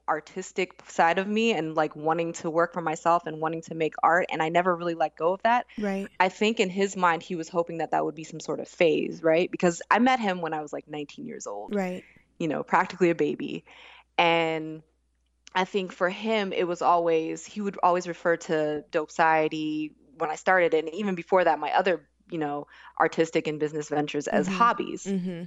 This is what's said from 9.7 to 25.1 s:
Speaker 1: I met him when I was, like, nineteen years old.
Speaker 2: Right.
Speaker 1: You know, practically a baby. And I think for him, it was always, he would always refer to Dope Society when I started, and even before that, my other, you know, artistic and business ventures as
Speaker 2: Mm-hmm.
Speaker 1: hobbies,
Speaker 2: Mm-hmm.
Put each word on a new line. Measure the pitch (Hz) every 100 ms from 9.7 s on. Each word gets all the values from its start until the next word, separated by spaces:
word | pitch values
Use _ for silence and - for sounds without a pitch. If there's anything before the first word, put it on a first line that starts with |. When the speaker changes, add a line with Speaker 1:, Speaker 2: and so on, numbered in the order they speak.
| 170 -
Speaker 1:
I | 208
met | 247 262
him | 208 180
when | 160
I | 156
was, | 151
like, | 143 139
nineteen | 151 147 - 151
years | 139 123
old. | 101 -
Speaker 2:
Right. | 202 185 180 - _ _ -
Speaker 1:
You | 165
know, | 147
practically | 147 175 175 - 175
a | 165
baby. | 147 147 147 165 - - - - _ -
And | 170 165 165 160 156 160 - _ _ _ _ _ -
I | 185
think | 185 202 185
for | - 180
him, | 202 220 220 196
it | 180 170
was | 175
always, | 143 175 170 165 160 160
he | - 208
would | 202 -
always | 180 175 175
refer | 165 175 165
to | - 156 151 151 147
Dope | 165 156
Society | - 165 160 156 156 156 151 151 _ _ -
when | 160
I | 156
started, | - 185 170
and | 156 156
even | 165 208
before | 180 170 185
that, | 170 151
my | 147
other, | - 190 170 - _ -
you | 165
know, | 147 143 - - - -
artistic | 160 - 160 165 160
and | 151
business | 151 156 147
ventures | 147 147 147 147
as | - 180
Speaker 2:
Mm-hmm. | 190
Speaker 1:
hobbies, | 233 220 - -
Speaker 2:
Mm-hmm. | 190